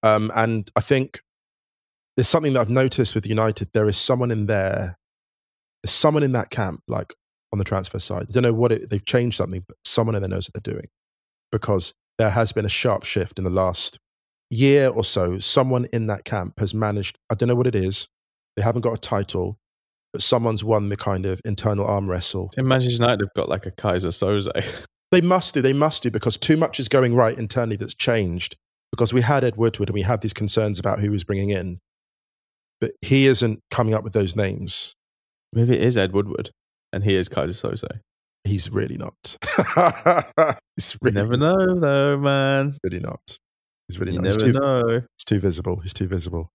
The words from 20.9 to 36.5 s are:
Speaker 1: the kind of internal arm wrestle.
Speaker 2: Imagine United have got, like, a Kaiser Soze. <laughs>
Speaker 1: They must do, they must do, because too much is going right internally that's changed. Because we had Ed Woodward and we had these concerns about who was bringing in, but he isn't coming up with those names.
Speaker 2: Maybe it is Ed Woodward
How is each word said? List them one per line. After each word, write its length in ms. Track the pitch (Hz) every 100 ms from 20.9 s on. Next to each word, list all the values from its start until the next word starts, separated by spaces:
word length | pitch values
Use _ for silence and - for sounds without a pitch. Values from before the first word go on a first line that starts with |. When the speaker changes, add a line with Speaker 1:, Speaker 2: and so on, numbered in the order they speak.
Speaker 1:
the 60 | 101
kind 280 | - 95 95
of 140 | 92
internal 420 | - 101 110 101 101
arm 220 | 101 98
wrestle. 400 | 90 - 95 98 -
Speaker 2:
Imagine 320 | 131 131 123
United 300 | 120 117 107
have 120 | 98
got, 140 | - -
like, 160 | 98 95
a 40 |
Kaiser 380 | - 107 92 90
Soze. 400 | 85 95 104 98 - - - -
<laughs> 40 | _ _
Speaker 1:
They 100 | 185
must 320 | 170 185 -
do, 80 | 147
they 140 | 131
must 280 | 139 156 -
do, 80 | 123
because 280 | 107 - 107
too 180 | - 156
much 240 | 165 -
is 80 | 127
going 260 | 139 127
right 220 | 120 113 127
internally 400 | 113 - 117 101
that's 160 | -
changed. 640 | - - 117 95 87 - - _ _ _
Because 200 | - 110
we 80 | 123
had 240 | 120 143
Ed 120 | 127 104
Woodward 320 | 113 - 101
and 40 |
we 60 | 104
had 220 | 95 113
these 100 | 107
concerns 460 | - 104 - 107 95
about 220 | 98 104
who 100 | 104
was 120 | 104
bringing 280 | 87 98 98
in, 300 | 98 90 87 _ _ _ _ _ _ _ _ _ _
but 120 | 113 -
he 240 | - 135 135
isn't 340 | 127 120 107 _
coming 220 | - 110
up 120 | 110
with 100 | 101
those 200 | 107 98
names. 600 | 92 98 98 - - - - _ _ _ _ _
Speaker 2:
Maybe 200 | 113 120
it 80 | 123
is 160 | 117 120
Ed 140 | 95
Woodward 340 | 98 101 - -